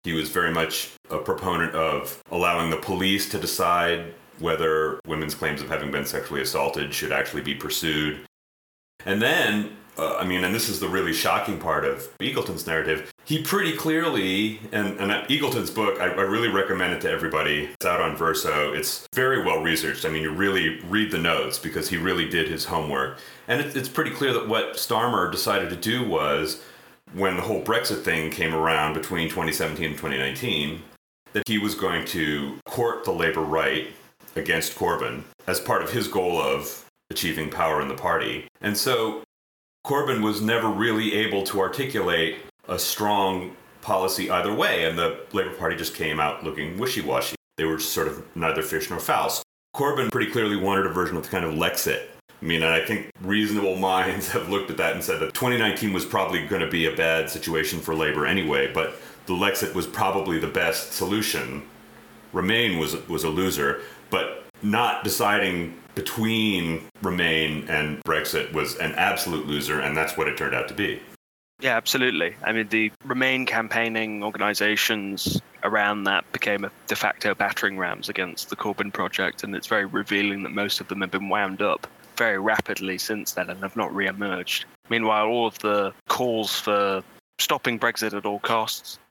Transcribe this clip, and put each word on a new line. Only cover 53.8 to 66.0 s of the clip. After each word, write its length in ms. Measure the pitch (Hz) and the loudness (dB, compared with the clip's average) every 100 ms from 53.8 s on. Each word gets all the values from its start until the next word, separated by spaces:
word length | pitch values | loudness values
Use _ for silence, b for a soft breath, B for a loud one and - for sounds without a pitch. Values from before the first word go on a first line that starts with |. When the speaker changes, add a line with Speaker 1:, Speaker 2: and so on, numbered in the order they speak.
| 95 92 95 92 90 | 2 4 2 -2 -2
Speaker 1:
<laughs> 40 | |
have 160 | 117 87 | -2 0
looked 220 | 98 - | -2 -2
at 80 | - | 0
that 160 | 82 | 0
and 100 | 90 | 0
said 160 | 90 85 | -2 -2
that 140 | 78 | -2
twenty 240 | - 127 123 | 0 0 4
nineteen 340 | 110 95 110 | 2 2 0
was 140 | 95 - | 0 0
probably 400 | 107 92 87 76 | 0 2 -2 0
gonna 240 | 98 82 | -2 0
be 160 | 85 78 | 2 0
a 100 | 78 | 2
bad 320 | 82 82 78 | 2 2 0
situation 520 | 80 82 80 76 85 | -4 -2 0 0 -2
for 140 | 76 | -2
Labour 300 | 80 76 73 71 | 0 0 0 2
anyway, 460 | 95 80 69 69 | 2 2 2 2
but 220 | 82 80 B B B - | 0 -2 B B B -4
the 80 | |
Lexit 400 | 92 101 98 104 | 0 2 2 0
was 120 | 185 - | -2 -2
probably 520 | - 98 95 95 80 | 0 0 2 0 0
the 100 | - | 0
best 460 | 95 82 80 - | 0 0 0 -4
solution. 720 | - 90 107 107 - - 69 - - - - - - - | -4 0 0 0 -2 -4 -8 -12 -20 -20 -20 -20 -20 -6
Remain 460 | 90 90 113 117 85 | -2 2 4 2 2
was, 180 | 78 76 - | 0 -4 -4
was 160 | 80 | -2
a 40 | 80 | 0
loser, 540 | 80 92 71 71 71 B B - | 2 0 2 0 -2 B B -2
but 340 | 92 - - - - | -2 -2 -8 -14 -4
not 420 | 104 113 120 - | 2 4 2 0
deciding 760 | 104 - 104 104 95 90 82 82 - | -2 2 4 4 2 0 -4 -10 -8
between 880 | - | -6